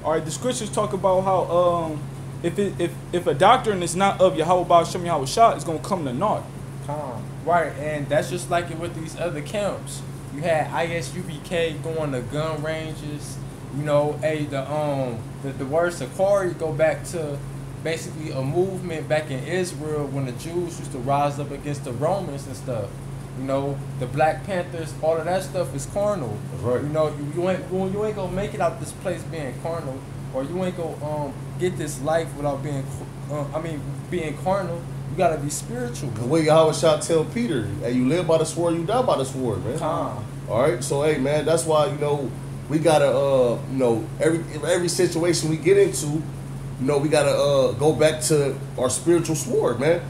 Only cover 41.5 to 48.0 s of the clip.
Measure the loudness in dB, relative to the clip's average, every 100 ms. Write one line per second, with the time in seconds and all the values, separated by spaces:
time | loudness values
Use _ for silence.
41.5 | 2 4 4 4 2 0 0 -2 -6 -8
42.5 | -10 -2 2 6 6 6 4 4 6 6
43.5 | 4 -2 2 4 4 0 0 2 2 -2
44.5 | -6 0 2 2 2 2 4 2 2 2
45.5 | 2 6 6 6 2 -2 -2 -4 -8 -10
46.5 | -10 -8 -4 2 2 4 4 4 4 4
47.5 | 6 4 4 2 6